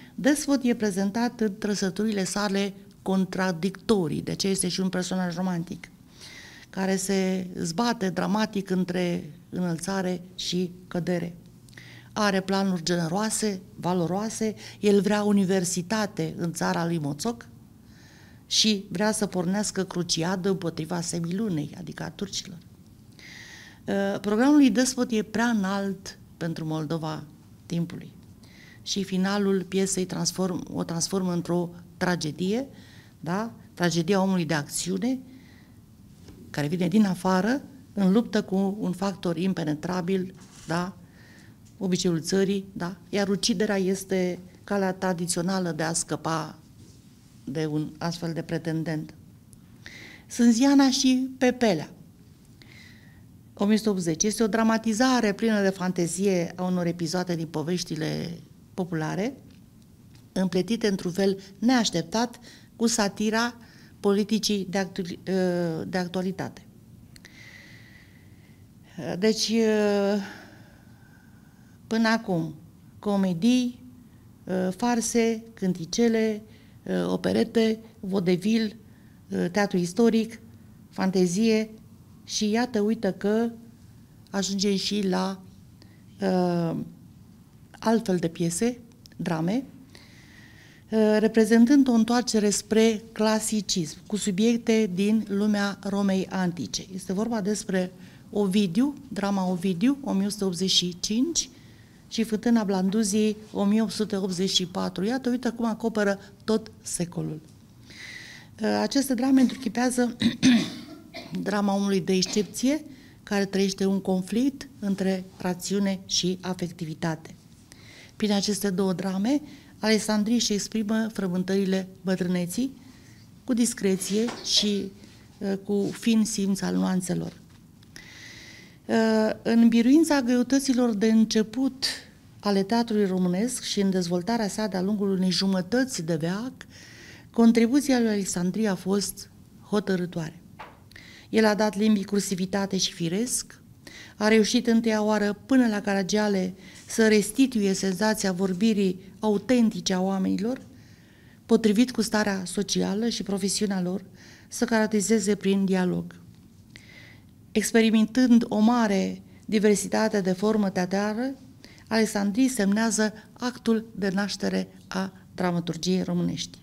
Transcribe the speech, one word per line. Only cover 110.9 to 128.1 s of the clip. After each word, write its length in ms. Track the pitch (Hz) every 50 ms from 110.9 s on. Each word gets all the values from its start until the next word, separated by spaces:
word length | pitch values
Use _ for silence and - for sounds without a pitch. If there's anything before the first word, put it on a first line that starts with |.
| - - - - - - - - 160 185
drama 360 | 175 196 190 208 202 202 196
omului 260 | 196 202 202 196 190
de 120 | 160 196 190
excepție, 720 | 185 185 - - 208 202 - - - - 262 285 311 - - - - - - - - -
care 220 | - 208 202 196
trăiește 400 | 196 196 190 196 196 190 - 190
un 160 | 196 196 190
conflict 640 | 190 - 190 185 185 185 208 226 254 285 277 - - - - -
între 460 | 208 202 196 190 196 190 190 185 185 - - -
rațiune 600 | - 185 180 175 - - 190 202 202 196 196 185 190
și 320 | - - - - 180 185 185
afectivitate. 920 | - 180 185 185 185 170 175 - 170 156 160 - - 165 160 151 - - - - - - - - - - - - - - - - - - -
Prin 160 | - 214 202
aceste 380 | 208 202 190 - 208 190 190 202
două 240 | 185 180 196 190 185
drame, 480 | 160 185 190 185 190 202 233 285 294 - - - - - - - -
Alexandrie 560 | - 220 220 214 208 - 214 214 208 214 240
își 180 | 233 220 - 208
exprimă 540 | 196 196 - - 220 220 202 220 220 220 214 220
frământările 760 | - 190 185 175 185 180 185 190 196 196 185 190 190 190 190 - -
bătrâneții 720 | - 185 185 185 185 175 185 180 175 170 - - 254 269 - - - - - - - - - - - - - - -
cu 100 | - 254
discreție 720 | 220 240 226 - - 190 196 190 185 - - 190 214 226 240 - - -
și, 460 | - - - - 208 202 196 196 196 - - - - - - - - - -
uh, 160 | 202 196 196 190 196
cu 260 | - 202 202 202 -
fin 340 | - - - 240 226 220 214
simț 360 | 208 - - 196 196 196 185
al 140 | - 180 180
nuanțelor. 640 | 185 185 185 185 185 185 - 175 165 165 170 - - - - - - - - - - - - - - - -